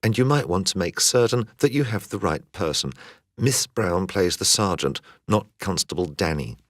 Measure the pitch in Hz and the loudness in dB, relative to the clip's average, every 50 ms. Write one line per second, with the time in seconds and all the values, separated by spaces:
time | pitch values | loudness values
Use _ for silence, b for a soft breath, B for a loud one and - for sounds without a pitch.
0 | - 110 110 110 127 131 147 147 131 - 87 92 98 92 - 92 92 87 - - | 0 0 2 2 2 4 4 2 2 0 0 0 0 0 -2 -2 -2 -2 -2 0
1 | - - - 127 120 113 - 123 113 - - _ - 143 120 143 143 120 110 101 | 0 2 4 4 4 4 2 0 -2 -4 -6 _ 0 0 2 2 -2 0 -2 -4
2 | 92 - - 104 87 92 78 76 - _ _ - - 80 73 - - 67 65 B | -6 -6 -8 -4 -2 -2 -2 -2 -4 _ _ -4 -2 -2 0 -2 -4 -4 -6 B
3 | B B B B B B _ - 113 127 135 - - - _ - 110 92 87 90 | B B B B B B _ -2 0 0 2 0 -2 -4 _ -2 -2 0 0 0
4 | 95 92 - 101 95 90 82 - 95 - - - 107 98 90 78 - 69 69 - | -2 -2 0 0 0 0 0 0 0 0 2 2 2 0 0 0 -2 -2 -4 -4
5 | B B B B B - 104 107 104 - _ _ - 98 92 85 - _ - - | B B B B B 0 0 0 0 -2 _ _ -6 -4 -2 -2 -2 _ -2 -4
6 | 90 80 71 - 95 82 80 76 69 55 58 - _ | -4 -4 -2 -2 -2 -2 0 -2 -4 -6 -10 -14 _